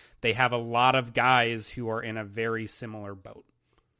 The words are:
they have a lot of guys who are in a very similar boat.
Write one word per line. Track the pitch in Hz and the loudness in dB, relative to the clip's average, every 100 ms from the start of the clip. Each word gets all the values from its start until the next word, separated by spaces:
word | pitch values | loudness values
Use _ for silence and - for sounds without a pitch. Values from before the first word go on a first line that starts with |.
| _ _ | _ _
they | 117 | 0
have | 107 123 | 2 2
a | 120 | 2
lot | 117 120 127 | 0 4 4
of | 131 117 | 4 0
guys | 113 123 127 117 113 107 | 2 4 4 4 -2 -8
who | 127 113 | -8 -6
are | 113 | -6
in | 120 110 | -6 -8
a | |
very | 101 107 113 113 110 | -8 -6 -4 -4 -6
similar | - 117 107 101 98 | -8 -10 -10 -12 -14
boat. | 107 101 - _ _ _ _ | -16 -20 -20 _ _ _ _